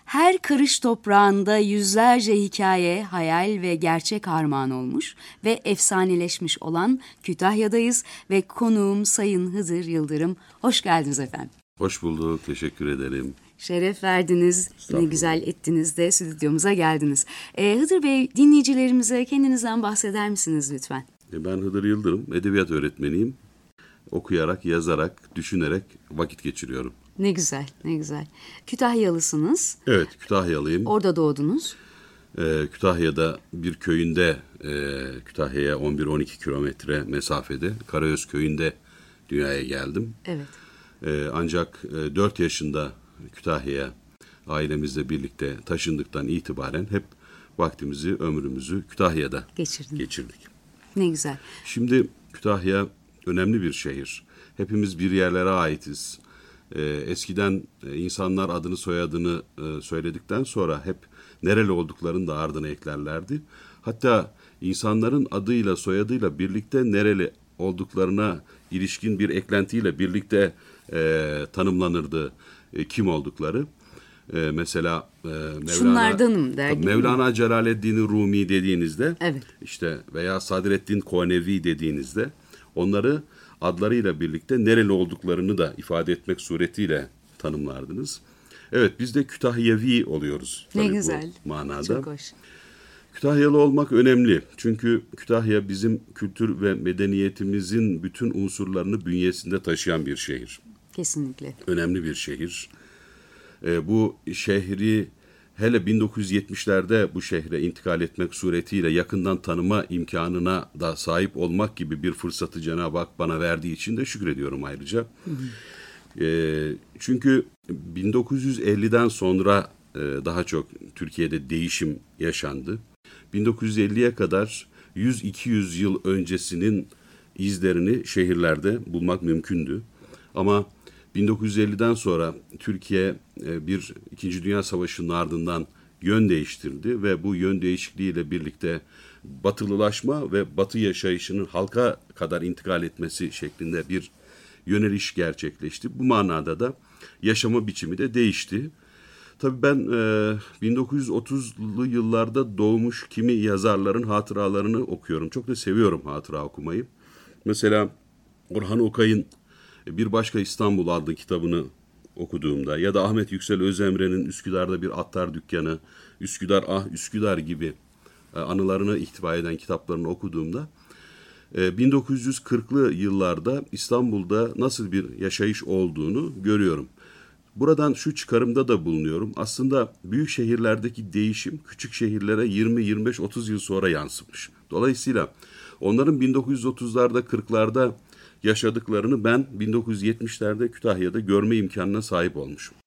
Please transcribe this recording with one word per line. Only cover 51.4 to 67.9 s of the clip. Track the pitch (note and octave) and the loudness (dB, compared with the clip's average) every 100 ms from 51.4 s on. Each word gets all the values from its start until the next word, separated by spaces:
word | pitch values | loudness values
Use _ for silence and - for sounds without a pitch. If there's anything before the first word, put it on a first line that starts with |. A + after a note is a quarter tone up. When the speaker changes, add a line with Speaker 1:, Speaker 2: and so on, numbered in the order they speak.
| - - - | -14 -18 -8
Speaker 2:
Şimdi | A#2+ A#2+ B2+ A#2+ - - | -2 2 4 2 -4 -20
Kütahya | - G#2+ G2+ F#2 G2 G2 - _ _ - | -4 -2 0 2 0 -2 -8 _ _ -4
önemli | F2+ F#2+ A2+ | 0 2 0
bir | E2+ | -2
şehir. | C#2 D2+ C2+ C2+ - - - - - | -4 -6 -8 -10 -14 -20 -20 -14 -8
Hepimiz | F#2+ G#2+ G2+ E2+ | -2 0 -2 0
bir | F#2 | 2
yerlere | F#2+ F2+ F2+ F#2 | 4 4 2 2
aitiz. | F#2 D#2+ D2+ C#2+ D2 - - _ - - - _ - | 2 0 -2 -8 -12 -12 -16 _ -20 -20 -20 _ -6
Ee, | D2+ D2 - | -4 -4 -6
eskiden, | F#2 - F#2+ G2 F#2+ - _ - | -6 -6 0 0 0 -4 _ -10
e, | D2 | -6
insanlar | F2+ - F#2 F#2+ F#2 | -6 -2 0 0 0
adını | F2 F2 F2+ | -2 -4 -6
soyadını, | F#2 F2 E2+ E2+ F2 E2+ - - | -4 -2 -2 -2 -2 -4 -8 -12
e, | D#2 D2+ | -10 -10
söyledikten | - E2 E2 D#2+ - G#2 | -6 -6 -6 -8 -6 -4
sonra | B2+ A2 E2+ D2 F#2 | -2 -2 -2 -2 -6
hep | F#2 - - - _ | -8 -12 -20 -20 _
nereli | E2+ G#2 G#2 | 2 4 4
olduklarını | F2 D#2+ - E2+ F#2 E2+ | 0 -2 -6 -4 -2 -2
da | D2+ | -2
ardına | D#2 D2+ D2+ | -4 -4 -8
eklerlerdi. | C#2+ D#2 D2 D2 D#2+ F#2+ D3+ - - - - | -8 -8 -8 -6 -8 -6 -8 -10 -20 -20 -12
Hatta | A2+ A2+ C3 A2+ - - - _ | -10 0 4 4 2 -8 -20 _
insanların | F#2 G2 A2 A2 A#2 C#3+ - | -6 -2 0 2 4 2 0
adıyla | G2+ G2 A#2+ G2 F2 | -2 0 2 2 0
soyadıyla | G2 F#2+ G#2+ B2+ G2 D2 | 0 0 0 0 0 0
birlikte | F#2+ G2+ - C3+ | -2 -2 -2 0
nereli | A#2+ G2+ G#2 G2 E2 - _ - | 2 4 4 4 0 -6 _ -6
olduklarına | F#2 F2+ F#2+ | -4 -4 -4